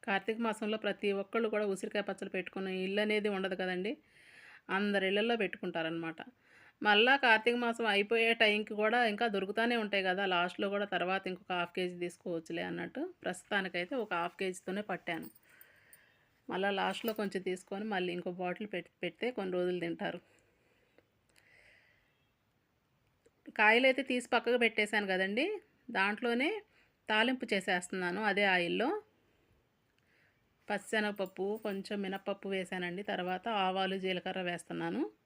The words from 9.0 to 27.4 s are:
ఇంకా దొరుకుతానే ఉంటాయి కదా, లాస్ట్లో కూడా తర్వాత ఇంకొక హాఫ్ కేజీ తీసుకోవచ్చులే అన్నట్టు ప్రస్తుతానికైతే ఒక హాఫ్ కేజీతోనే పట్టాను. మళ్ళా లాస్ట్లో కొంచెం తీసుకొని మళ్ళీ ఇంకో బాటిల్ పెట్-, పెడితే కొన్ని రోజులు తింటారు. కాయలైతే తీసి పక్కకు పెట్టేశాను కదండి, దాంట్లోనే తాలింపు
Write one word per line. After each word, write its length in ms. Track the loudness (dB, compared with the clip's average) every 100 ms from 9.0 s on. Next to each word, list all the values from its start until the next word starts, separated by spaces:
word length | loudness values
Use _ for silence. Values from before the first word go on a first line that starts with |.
| 2
ఇంకా 200 | 2 0
దొరుకుతానే 480 | 0 -2 0 2 2
ఉంటాయి 280 | 0 0
కదా, 220 | 2 2 2
లాస్ట్లో 420 | 2 2 0 -2
కూడా 160 | 0
తర్వాత 380 | -2 -2 0 -2 -2
ఇంకొక 260 | -8 -6
హాఫ్ 200 | -4 -2
కేజీ 240 | -2 -4 -4
తీసుకోవచ్చులే 640 | -8 -6 -6 -6 -6 -6
అన్నట్టు 520 | -4 -6 -6 -6 -8 -6
ప్రస్తుతానికైతే 760 | -8 -8 -2 -2 -2 -4 -4 -4
ఒక 180 | -2
హాఫ్ 220 | -2 -4 -4
కేజీతోనే 420 | -6 -6 -6 -6
పట్టాను. 460 | -4 -6 -4 -8 -8 -18 _ -20 -20 -20 _ -20 _ _ _ _ -8
మళ్ళా 200 | -2 0
లాస్ట్లో 420 | 0 0 -2 -4
కొంచెం 300 | -2 -4 -4
తీసుకొని 420 | -4 -6 -6 -8
మళ్ళీ 280 | -4 -2 -2
ఇంకో 180 | -4 -6
బాటిల్ 380 | -6 -6 -4 -6
పెట్-, 200 | -8 -10 _
పెడితే 280 | -8 -4 -6
కొన్ని 220 | -4 -4
రోజులు 280 | 0 0 -2
తింటారు. 400 | -4 -4 -6 -8 _ _ _ _ _ _ _ _ _ _ _ _ _ -20 -20 -20 _ _ _ _ _ _ _ _ _ _ _ _ _ _ _ _ -14 4
కాయలైతే 440 | 6 8 6 4
తీసి 260 | 2 -2 2
పక్కకు 300 | 0 2 4
పెట్టేశాను 480 | 4 2 0 0 0
కదండి, 400 | 0 2 0 0 -2 -10 _ -6
దాంట్లోనే 600 | 0 0 2 0 0 0 -2 -8 _ _ _ 0
తాలింపు 380 | 4 4 2